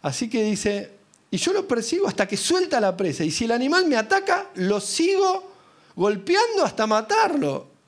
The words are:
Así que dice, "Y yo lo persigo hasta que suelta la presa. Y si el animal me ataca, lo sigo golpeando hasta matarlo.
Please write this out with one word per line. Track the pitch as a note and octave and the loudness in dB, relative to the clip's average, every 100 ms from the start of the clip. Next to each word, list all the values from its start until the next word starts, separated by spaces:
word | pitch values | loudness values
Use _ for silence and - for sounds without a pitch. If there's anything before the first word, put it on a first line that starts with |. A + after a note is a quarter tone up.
Así | D3 C3+ A#3 | -4 -4 -2
que | A3+ | 0
dice, | G#3+ G#3 G#3 G3+ G3+ - _ _ _ | 0 0 -2 -4 -8 -18 _ _ _
"Y | F3+ | -4
yo | - | 0
lo | G4 - | -2 0
persigo | A#3+ A3+ F4 G4 | -2 0 0 0
hasta | F#3+ G3 | 0 -2
que | G3+ | -2
suelta | - F4+ F#4 B3+ | 0 0 2 2
la | G3+ F3+ | 0 0
presa. | F#3 C3+ | -4 -2
Y | E3 | -2
si | D#3 | -2
el | A3+ | 0
animal | A#3 C4+ F4 F4+ | 0 2 2 2
me | A#3+ | 2
ataca, | A3 G4 G4 F#4 F#4+ | 2 0 2 -2 -2
lo | - F#3 G3+ | -4 0 0
sigo | G3 - E4+ F#4+ F#4+ F#4+ - - - _ _ | -2 0 2 2 2 0 -6 -20 -20 _ _
golpeando | - G3 G#3 - F#4 A#4 G#4 | -2 0 0 0 2 2 2
hasta | C4+ - A3 | 0 0 2
matarlo. | G#3+ A3 G#4+ G#4+ D4 D3+ C3+ - _ | 2 2 2 2 0 -2 -4 -10 _